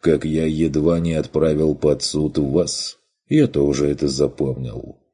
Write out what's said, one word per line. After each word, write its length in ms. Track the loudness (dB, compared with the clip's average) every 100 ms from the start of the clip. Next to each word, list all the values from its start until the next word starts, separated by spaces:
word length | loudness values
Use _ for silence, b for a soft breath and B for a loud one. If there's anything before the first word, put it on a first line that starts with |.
как 240 | 0 2
я 220 | 0 -2 0
едва 540 | 0 0 2 0 0
не 120 | 0
отправил 640 | -2 -2 0 0 2 0
под 280 | 2 0 0
суд 360 | -2 -2 -2 0
вас? 600 | 0 0 0 -4 -10 -14 _ _ 0
Я 180 | 2 2
тоже 420 | 2 0 2 0
это 200 | 0 -2
запомнил. 880 | 0 -2 0 -4 -4 -8 -10 -14 -18 _